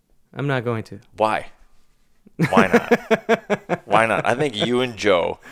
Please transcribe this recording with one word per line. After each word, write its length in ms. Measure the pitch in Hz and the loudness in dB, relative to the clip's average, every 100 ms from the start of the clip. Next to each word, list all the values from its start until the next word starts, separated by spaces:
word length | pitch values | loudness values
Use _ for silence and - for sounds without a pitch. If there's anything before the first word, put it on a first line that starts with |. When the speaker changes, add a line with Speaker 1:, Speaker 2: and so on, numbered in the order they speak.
| _ _ _ | _ _ _
Speaker 1:
I'm 140 | - 143 | -6 -4
not 160 | 131 | -2
going 200 | 117 113 - | -2 -6 -8
to. 140 | 101 - - | -16 -18 0
Speaker 2:
Why? 300 | 107 85 - - - - _ _ _ _ _ - 160 | 0 0 -6 -16 -20 -20 _ _ _ _ _ -4 2
Why 180 | 185 - | 2 4
not? 1120 | 233 - 233 - 226 - 226 - 202 - 175 | 2 2 -2 0 -2 0 -2 -2 -6 -4 -8
Speaker 1:
<laughs> 40 | - | 0
Speaker 2:
Why 200 | 107 113 | 2 2
not? 200 | 98 - | 0 0
I 100 | 123 | -2
think 200 | 147 107 | -2 -2
you 260 | 117 123 | -2 0
and 140 | 127 104 | -2 -2
Joe 440 | 104 90 85 87 - | 2 2 0 -6 -14